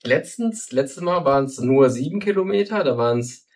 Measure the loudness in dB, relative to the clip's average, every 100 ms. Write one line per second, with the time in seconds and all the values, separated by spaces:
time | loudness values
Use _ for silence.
0 | 0 0 0 -4 -4 -4 -4 -2 -2 -4
1 | -2 0 2 2 0 -4 2 6 6 4
2 | -4 -2 -2 0 0 0 0 -2 -2 0
3 | 0 0 -4 -12 _